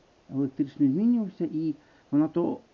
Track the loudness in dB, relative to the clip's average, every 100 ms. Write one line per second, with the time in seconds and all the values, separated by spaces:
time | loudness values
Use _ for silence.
0 | _ _ -10 -4 -2 -2 -4 0 2 4
1 | 2 2 0 -4 -6 -2 -4 -4 _ _
2 | _ 0 2 0 -2 -4 -10